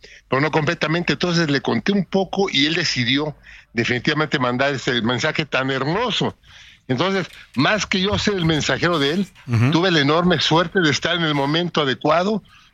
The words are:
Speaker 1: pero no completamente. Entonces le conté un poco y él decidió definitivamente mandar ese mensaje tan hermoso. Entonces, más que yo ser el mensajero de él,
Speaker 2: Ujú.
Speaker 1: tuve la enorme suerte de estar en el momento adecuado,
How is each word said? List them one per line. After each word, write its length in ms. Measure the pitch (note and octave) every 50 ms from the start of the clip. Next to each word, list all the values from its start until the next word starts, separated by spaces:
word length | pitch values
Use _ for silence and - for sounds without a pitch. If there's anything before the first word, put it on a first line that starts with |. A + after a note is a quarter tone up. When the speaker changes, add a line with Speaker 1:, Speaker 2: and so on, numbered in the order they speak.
| - - - - _ _
Speaker 1:
pero 120 | B2 C3
no 120 | D3+ D#3 D#3
completamente. 640 | D#3+ D3 D3+ E3+ - - D3+ D#3+ F3 E3+ - D3
Entonces 360 | - - F3+ E3+ E3+ E3+ D3
le 100 | C#3+ C3+
conté 300 | - C3+ A#2 A2+ - -
un 140 | G3+ G3+ F3
poco 440 | - - F#3+ F#3+ - - F#3+ G3 -
y 160 | - C3+ C#3
él 80 | D3+ -
decidió 600 | F3+ D#3+ - - B2+ A#2 A#2 C3+ C#3+ D3+ D3+ C#3+ - - - - - - _ -
definitivamente 640 | A#2 A2+ - B2 B2 - D#3 D3+ D3+ D#3 C#3+ - C#3+
mandar 340 | B2+ B2 B2 B2 C#3 C#3+ C#3+
ese 300 | A#2+ - C#3 B2 A#2+ G#2+
mensaje 420 | A#2+ B2+ A#2 C3 D#3 D3+ - D#3
tan 280 | - - B2+ C3 C3 C3+
hermoso. 640 | C3+ C3 D3 E3+ G#3 B3 A#3 F3+ - D3+ G#2 - - _ - - - - - - _ _
Entonces, 400 | - C3 A#2+ E3 F#3+ G3 F#3+ E3 - - - - - -
más 280 | A#2+ D3 F3+ G#3+ G3 -
que 160 | - - F#3
yo 160 | F#3 G3+ G3+
ser 180 | F3 - G#3 G#3
el 120 | F#3 E3
mensajero 540 | D#3+ D#3+ C#3+ - - C3+ A#2+ C#3 E3+ F3 D#3
de 140 | C#3 C#3 D#3+
él, 140 | G3 F#3+ - - - - -
Speaker 2:
Ujú. 240 | A#2+ G#2+ A#2 C3 D3
Speaker 1:
tuve 180 | D#3+ F#3 F#3+
la 80 | E3+ D3+
enorme 420 | C#3 C#3+ D3+ E3 F3 F3+ F3 C3
suerte 400 | - - D#3 E3+ F3+ F3 - G3
de 100 | E3+ D3+
estar 260 | B2+ - - E3 F3
en 80 | E3+ E3+
el 100 | D#3 D3
momento 480 | C#3+ C#3 C#3 D3+ E3 F3 E3+ - D#3+ D3
adecuado, 600 | C3+ B2+ - - D3+ D#3 E3+ F3+ G3+ A3 G3 - - - - - _